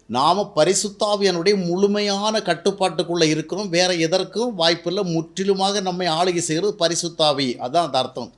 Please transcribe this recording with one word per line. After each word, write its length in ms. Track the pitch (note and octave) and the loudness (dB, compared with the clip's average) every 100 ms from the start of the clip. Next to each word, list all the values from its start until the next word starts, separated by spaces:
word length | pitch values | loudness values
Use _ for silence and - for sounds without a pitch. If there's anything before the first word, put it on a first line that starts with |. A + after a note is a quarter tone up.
| - | -6
நாம 440 | A#2 D3+ F#3 G3+ | 0 2 2 0
பரிசுத்த 560 | - D#3+ G3 G#3 G3+ G#3+ | 2 2 2 -2 -4 -2
ஆவியானுடைய 600 | G#3 G3 F3 E3+ G#3 F3 | 2 0 2 2 0 0
முழுமையான 720 | F3+ G3+ G#3 G#3 G3 G#3+ A3 | 0 2 2 0 -2 -2 -2
கட்டுப்பாட்டுக்குள்ள 840 | G#3 E3 G#3 G3 F#3 D#3+ D#3+ F3 | -2 -2 -2 0 -2 -2 -4 2
இருக்கிறோம். 440 | D#3+ D#3 D#3 F3+ G3+ | 2 2 -4 -6 -2
வேற 260 | E3+ F3+ | 0 2
எதற்கும் 600 | F3+ E3 F#3 F#3 G3+ B3 | 2 0 0 -2 -4 -4
வாய்ப்பில்லை. 500 | G3 E3 E3 F3+ F#3+ | 0 2 2 -2 -4
முற்றிலுமாக 760 | F#3 E3 E3 - G3 F#3+ F#3+ G3+ | -2 -4 -4 -4 -2 0 0 0
நம்மை 280 | F#3 F3+ F3+ | -4 -2 -2
ஆளுகை 300 | D#3+ F#3 F3 | 0 2 0
செய்கிறது 360 | D#3+ D#3+ G3+ | -2 0 -2
பரிசுத்த 500 | G3+ E3 E3+ E3+ E3 | 0 0 0 -4 0
ஆவி. 320 | D3+ C#3 C3+ A#2 | 2 2 0 -2
அதான் 260 | B2+ D#3 | -2 0
அந்த 140 | D#3+ C3 | 0 0
அர்த்தம். 340 | B2 - A#2+ | -2 -6 -12